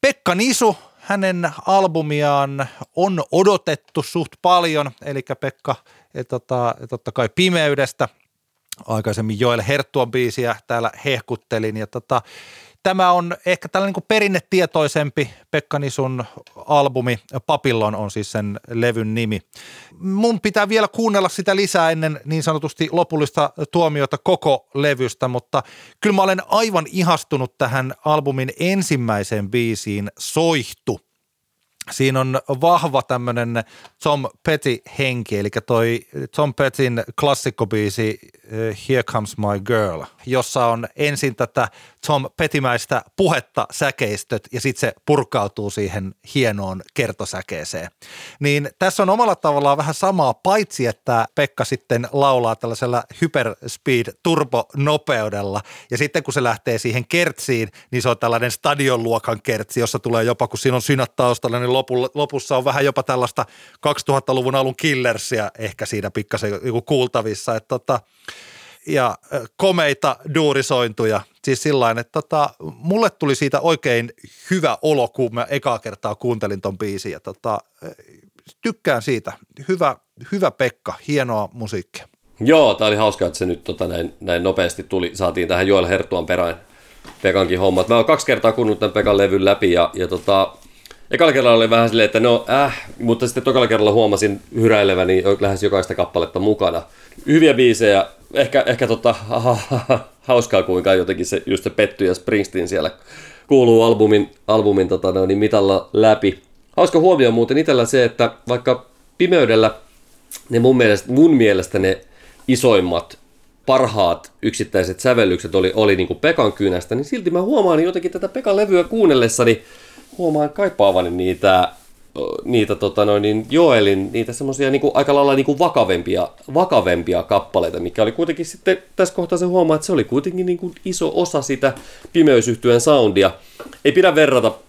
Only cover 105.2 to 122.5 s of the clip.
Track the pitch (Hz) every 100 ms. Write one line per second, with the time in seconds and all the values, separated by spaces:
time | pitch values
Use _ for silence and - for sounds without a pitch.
105.2 | 95 98 104 107 98 95 - 104 110 107
106.2 | 98 92 _ _ _ - 175 165 175 170
107.2 | 123 113 117 135 160 131 117 135 120 -
108.2 | 117 - - 123 127 123 - _ _ _
109.2 | 180 180 120 110 110 - - _ _ _
110.2 | _ - - 120 123 127 117 101 92 127
111.2 | 165 143 110 95 90 101 95 92 - _
112.2 | - _ - 127 127 104 90 85 - -
113.2 | _ _ _ _ - 131 123 107 90 85
114.2 | - _ 110 - - 98 90 92 131 120
115.2 | 104 87 87 95 92 107 107 95 90 90
116.2 | 151 160 113 - 101 90 - 120 147 247
117.2 | 175 175 190 285 190 156 170 185 175 180
118.2 | 190 262 226 196 208 180 170 226 196 131
119.2 | 113 - 120 110 - - - - - -
120.2 | 175 151 147 151 202 - 101 92 90 90
121.2 | 92 87 101 92 87 - _ - - -
122.2 | 55 - -